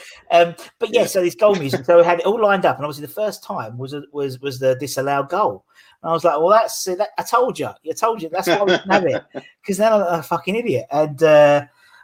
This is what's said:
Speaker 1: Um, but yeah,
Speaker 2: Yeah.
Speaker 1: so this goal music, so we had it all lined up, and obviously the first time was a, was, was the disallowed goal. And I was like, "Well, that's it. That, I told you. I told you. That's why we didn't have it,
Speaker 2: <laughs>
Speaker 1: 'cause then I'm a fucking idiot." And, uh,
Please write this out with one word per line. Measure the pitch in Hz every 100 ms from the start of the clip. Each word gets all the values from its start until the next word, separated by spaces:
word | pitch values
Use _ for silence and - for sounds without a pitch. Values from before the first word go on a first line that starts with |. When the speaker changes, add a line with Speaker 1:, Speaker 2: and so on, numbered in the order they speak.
| - - -
Speaker 1:
Um, | 170 170 165 - -
but | 226
yeah, | 226
Speaker 2:
Yeah. | 180
Speaker 1:
so | 190
this | 175
goal | - 208
music, | 190 135 139 175
so | 170
we |
had | 170 170
it | 185
all | 233
lined | 208 190 170
up, | 127
and |
obviously | 147 143 147
the |
first | - 214 -
time | - 180 110 123
was | 131
a, | 147 147
was, | 143 139 127
was | 139 127
the | 131 127
disallowed | 147 135 135 139 139
goal. | 185 180 95 _ _ _ _
And | 160
I |
was | 165
like, | 170 147
"Well, | 175
that's | 220 - - 190
it. | 180
That, | 208 -
I |
told | - 240 254 156
you. | 120
I | - 160 -
told | 226 220
you. | 160
That's | 180 180
why | 185
we | 196
didn't | 175 190
have | 190 165
it, | - -
Speaker 2:
<laughs> | 135 - _ -
Speaker 1:
'cause | 190
then | 220
I'm | 214
a | 175 165
fucking | 135 170 185 226
idiot." | 240 120 -
And, | 143 156 139
uh, | 156 151 147 143 - _ _ _